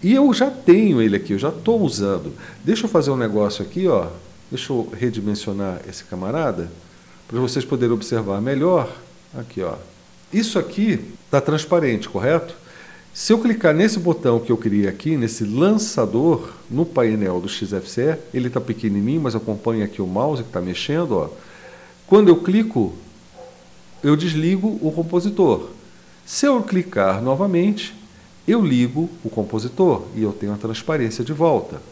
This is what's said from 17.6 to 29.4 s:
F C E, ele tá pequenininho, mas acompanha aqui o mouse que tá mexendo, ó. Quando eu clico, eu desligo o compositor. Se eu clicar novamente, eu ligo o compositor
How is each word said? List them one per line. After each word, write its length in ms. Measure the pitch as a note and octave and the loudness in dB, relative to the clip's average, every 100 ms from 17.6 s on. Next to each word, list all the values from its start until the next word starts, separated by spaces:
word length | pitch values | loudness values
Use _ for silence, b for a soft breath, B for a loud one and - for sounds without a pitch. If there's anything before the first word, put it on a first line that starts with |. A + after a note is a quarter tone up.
| G2 | -6
F 180 | G2 - | -6 -6
C 120 | - C#3 D#3 - | -2 -2 -2 -6
E, 40 | - | -4
ele 120 | B2 | -4
tá 100 | B2 | -4
pequenininho, 640 | G#2 A2 A2 G2+ G#2+ D#3 | -6 -4 -2 0 0 0
mas 140 | C#3 A2 | -2 -4
acompanha 480 | G#2+ G2+ A#2 A2+ G#2 | -4 -6 -4 -2 -4
aqui 160 | - | -4
o 60 | F#2+ | -4
mouse 360 | F#2 C#3 C#3+ | -2 -2 -2
que 60 | A#2 | -6
tá 100 | F#2 | -6
mexendo, 540 | F2+ F2 - D3+ E3+ | -6 -6 -4 -4 -2
ó. 160 | F#2 D2+ B B B B B B B - | -2 -4 B B B B B B B 4
Quando 200 | G3+ G#3 | 6 8
eu 80 | E3 | 6
clico, 560 | - G3+ A3 - F#2+ - - - - - - - - - - - | 6 2 2 0 0 -2 -18 -20 -20 -20 -20 -20 -20 -20 -20 -4
eu 140 | C#3+ D3+ | 2 2
desligo 600 | F3 D#3 D#3+ F#3+ G#3 G#3 | 2 0 0 0 0 -2
o 100 | D#3 | -4
compositor. 800 | D#3 E3 F3 F#3+ G3+ E3+ F3+ - - B B B B - | -2 -2 0 -2 2 2 2 -2 -16 B B B B -10
Se 200 | - C#4+ | 0 2
eu 160 | B3+ | 2
clicar 600 | G#3 F3+ E3+ - F#2+ G2 | 2 -2 0 2 2 2
novamente, 720 | B2 C#3 G3 F3 F#3+ G#3 - - - B B B - | 0 0 2 2 2 0 -6 -16 -20 B B B 0
eu 160 | A3+ | 2
ligo 480 | F#3 B2 B2 C#3 E3+ - | 4 4 2 0 -4 -6
o 60 | A2+ | -8
compositor 720 | A2 | -4